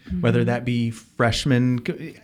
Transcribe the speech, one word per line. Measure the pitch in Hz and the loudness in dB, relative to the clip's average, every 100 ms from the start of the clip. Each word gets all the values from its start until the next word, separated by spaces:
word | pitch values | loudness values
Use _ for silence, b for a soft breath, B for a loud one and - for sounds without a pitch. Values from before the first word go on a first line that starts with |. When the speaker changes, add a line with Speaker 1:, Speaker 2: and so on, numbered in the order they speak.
| B 180 | B -2
Speaker 1:
whether | 120 120 | 2 2
Speaker 2:
Mm-hmm. | 117 | 2
Speaker 1:
that | 120 123 | -2 -2
be | 120 117 | -2 -2
freshmen, | 113 - - 117 110 - 123 127 123 120 - 156 - | -4 -8 0 0 2 2 2 2 0 -4 -8 -12 -10